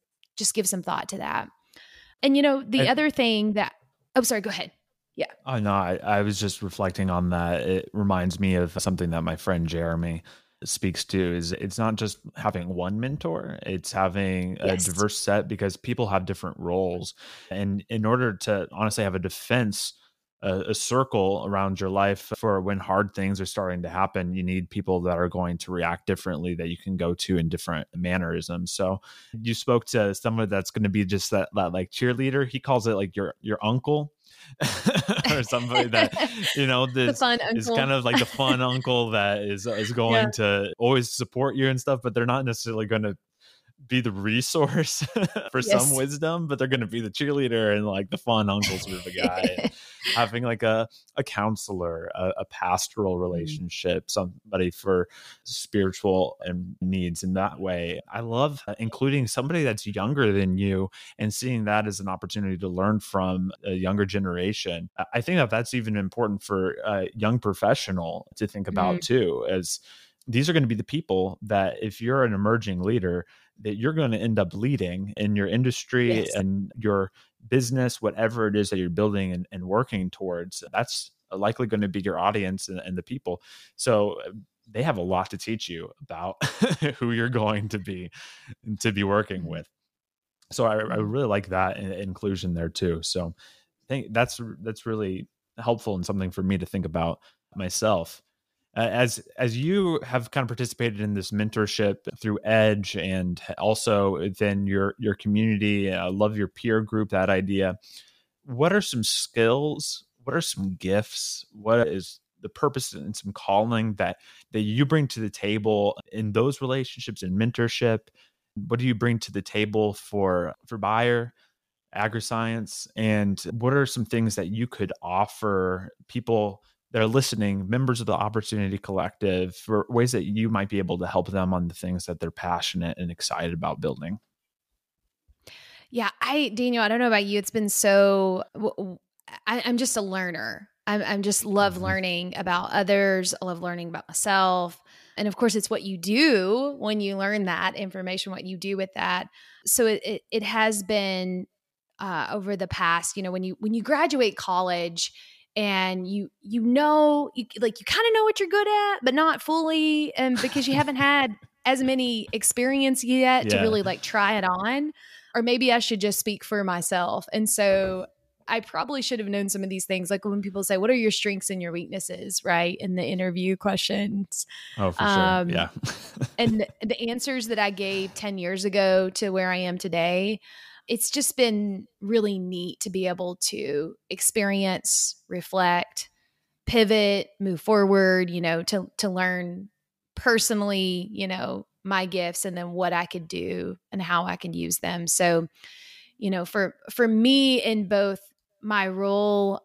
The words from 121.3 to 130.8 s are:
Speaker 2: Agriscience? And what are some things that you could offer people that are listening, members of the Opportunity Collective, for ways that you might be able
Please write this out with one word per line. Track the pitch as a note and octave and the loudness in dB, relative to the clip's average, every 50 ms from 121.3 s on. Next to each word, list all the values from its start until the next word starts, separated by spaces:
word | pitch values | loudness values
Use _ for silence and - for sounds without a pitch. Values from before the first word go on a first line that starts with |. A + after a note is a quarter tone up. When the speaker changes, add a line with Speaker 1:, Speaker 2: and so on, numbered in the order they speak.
| _ _ _ _ _ _ _ _ _ _ _ - - | _ _ _ _ _ _ _ _ _ _ _ -12 -6
Speaker 2:
Agriscience? | G2 G#2+ A2 A2+ A2+ - - A#2 A2+ A2+ A2+ A2+ A2+ G#2 - - - - - - | -2 -2 -2 -2 -4 -6 -4 -4 -2 -2 -2 -4 -6 -6 -10 -12 -14 -14 -10 -6
And | A2 A2 A2 G#2+ G#2 G2+ G2+ F#2+ - - E2+ | -2 2 2 2 2 2 0 0 -2 -4 -8
what | - A2+ A#2+ B2+ C3+ | -4 0 0 2 4
are | C#3+ C3+ | 2 2
some | - - A#2+ G#2 | 0 0 -4 -4
things | - A2 A2+ A2+ G#2+ - | 0 0 0 0 0 0
that | G#2 F2 F2 | -2 -4 -4
you | G#2 A2 B2 | -2 -4 -4
could | - - - G2+ E2+ - - | -4 -4 -4 -4 -4 -4 -8
offer | - F2 F2+ F#2+ G#2+ - - - A2 G#2 G2 F#2+ F#2 F#2 F#2 F#2 F#2+ - - _ - | -6 -2 0 0 0 0 -2 -4 -2 0 2 2 2 0 -2 -4 -6 -12 -16 _ -16
people | - - - - A#2 A2+ G#2+ G#2+ G2+ G2 - _ _ _ _ _ _ | -10 -8 -6 0 2 2 2 2 0 -4 -8 _ _ _ _ _ _
that | - A2+ A2 | 0 2 2
are | |
listening, | A2 A#2+ C3+ B2+ - A#2+ G#2 G#2 G2+ G2 G2 F#2 G2 | 4 4 2 2 2 0 0 0 0 0 0 0 0
members | A#2 B2+ C3+ B2+ A#2+ A#2 | 0 2 2 2 0 0
of | A2 | 0
the | G#2 F2 | 0 0
Opportunity | E2 G2+ G#2+ A2 A2 - - A2 G#2 G2 F#2+ G2 F#2+ | 0 0 0 -2 -4 -4 -2 -2 -2 0 -2 -2 -4
Collective, | - - F#2+ F#2 E2 F#2 - - G#2 F#2+ F#2 F#2 F#2 F2+ - | -6 -4 -2 -2 -2 -2 -4 -2 0 0 2 2 0 -2 -6
for | - - A2 A2 G#2 - - | -10 -4 -2 0 0 0 2
ways | B2 A#2 A#2+ B2 B2 | 2 2 2 2 2
that | F#2+ D2 | 0 -2
you | G2 G#2 A2 A2+ A2 | 0 0 0 0 2
might | A2 G2 G2 - | 2 0 0 0
be | G#2 | -2
able | G2 | -2